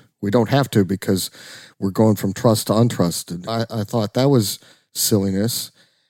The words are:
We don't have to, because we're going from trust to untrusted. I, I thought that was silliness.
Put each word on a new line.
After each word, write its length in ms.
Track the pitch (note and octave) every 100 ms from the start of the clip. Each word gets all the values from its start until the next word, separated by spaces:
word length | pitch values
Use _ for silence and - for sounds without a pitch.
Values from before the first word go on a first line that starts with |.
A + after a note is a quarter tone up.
| _ _
We 100 | G2+
don't 180 | B2 G#2+
have 220 | C3+ C#3
to, 140 | A2+
because 460 | F2+ F#2+ - F#2+ - - - - - -
we're 120 | G2+
going 260 | F#2+ A2 G#2
from 160 | G2
trust 360 | F#2 A#2+ G#2+ -
to 60 |
untrusted. 760 | G#2 A#2+ - F2 - - F2 F#2+
I, 180 | A2+ A#2
I 160 | A2+
thought 300 | G2 A#2+ G#2
that 160 | B2 C#3
was 280 | C3 G2+ - - _ _
silliness. 760 | - - G#2 G2 F#2+ A2+ - - _ _ _